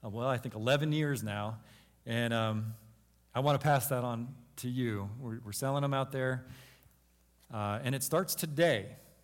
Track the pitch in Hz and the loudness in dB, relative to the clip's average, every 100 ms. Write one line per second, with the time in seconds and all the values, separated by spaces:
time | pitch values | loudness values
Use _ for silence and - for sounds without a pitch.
0 | 117 104 123 127 120 110 113 139 156 151 | -8 -2 0 0 -2 -4 2 2 4 2
1 | 151 135 107 104 104 113 - - - _ | 2 0 -2 -2 -4 -6 -12 -20 -20 _
2 | - 117 117 117 113 107 110 110 - - | -4 0 2 2 2 0 -4 -8 -16 -20
3 | _ _ _ - 139 143 147 143 - 127 | _ _ _ -2 2 4 6 4 4 0
4 | 123 117 120 139 - - 123 123 120 104 | 0 -2 -6 -10 -18 -8 -4 0 0 0
5 | 98 113 131 113 107 101 135 139 143 139 | -4 -6 -8 -8 -8 -4 0 0 2 0
6 | 131 139 131 131 127 - - - - _ | 0 0 0 -2 -6 -16 -20 -20 -20 _
7 | _ _ _ _ _ 110 104 104 127 135 | _ _ _ _ _ -4 -2 -2 -2 -2
8 | 139 156 185 - 170 143 170 120 95 - | 2 2 2 -2 -4 4 4 4 0 -12
9 | - - | -20 -20